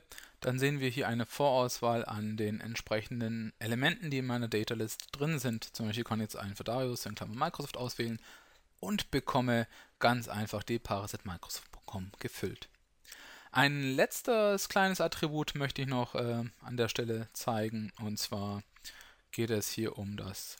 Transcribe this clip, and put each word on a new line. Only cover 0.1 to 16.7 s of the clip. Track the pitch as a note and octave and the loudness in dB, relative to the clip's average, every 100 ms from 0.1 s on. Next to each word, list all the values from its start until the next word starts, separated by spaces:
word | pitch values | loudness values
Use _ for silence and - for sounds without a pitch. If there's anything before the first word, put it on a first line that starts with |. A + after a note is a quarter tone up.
| - - - | -18 -20 -4
dann | C3 B2+ | 0 4
sehen | C#3 C#3+ | 4 4
wir | C3 | 2
hier | A#2 G#2 | 2 2
eine | A#2 A2+ | 2 0
Vorauswahl | - C#3+ B2+ B2 - A#2 A#2 - | 4 6 6 4 2 2 2 0
an | G#2 G#2+ G#2+ | -2 -2 0
den | G#2+ G#2+ | 0 0
entsprechenden | A2 A2+ - G#2+ G#2+ A#2+ A2+ A2+ A2 - | -4 -6 0 0 0 -2 -2 -2 -6 -6
Elementen, | G#2+ A#2+ C#3+ - D#3+ | -2 2 2 2 0
die | C3+ | 0
in | C3 | 0
meiner | A#2+ A#2 | 0 2
Data | G#2+ A2 | 2 2
List | A2+ A2 - - | -2 -2 -6 -10
drin | C#3 D3 D3+ | -2 0 0
sind. | B2 A2+ - - | 0 -2 -4 -4
Zum | A2 | -2
Beispiel | A2 A#2 | -2 -2
kann | A2 | -2
ich | G#2+ | -2
jetzt | - | -4
einen | G2+ G2+ | -8 -6
für | |
Darius, | G#2 A#2+ C3 A#2+ - | -2 0 0 -2 -6
in | G#2 | -6
Klammer | G#2+ A2 | -6 -2
Microsoft, | D#3+ - C#3+ - | -2 -2 -8 -6
auswählen | B2 - A#2 A2+ - - - - _ _ | -6 -2 -2 -4 -10 -20 -20 -20 _ _
und | F#3 G#3 - | -6 -4 0
bekomme | C#3 - C3 B2 A#2 A2+ - - - | 0 2 4 6 4 2 -4 -18 2
ganz | A#2+ A#2+ A#2 | 4 4 0
einfach | G#2 G#2+ G#2 | -4 -2 -4
D | - A#2+ | -2 -2
pares | - G2+ G2+ | 0 -4 -4
at | - - | -8 -8
microsoft | F2 - - - | -8 -8 -10 -12
punkt | - - | -18 -10
com | G2+ F#2+ - | -8 -8 -8
gefüllt. | - - F#2+ - - _ _ _ - - - - - | -8 -4 -6 -6 -14 _ _ _ -20 -18 -16 -20 -2
Ein | B2+ C#3+ C#3+ C3+ C3+ | 4 4 4 2 4
letztes | A3 - - A3+ G#3 G3 - | 4 2 2 4 4 2 2
kleines | G3+ F#3+ F#3 | 4 4 4
Attribut | E3 - D#3+ D3+ D3 D3 | 0 2 0 0 -2 0
möchte | C#3 - | -2 0
ich | C3+ | 0
noch, | B2+ A#2+ - | 0 0 0
äh, | A#2+ A#2 A#2 - | 0 0 -2 -8
an | - | -4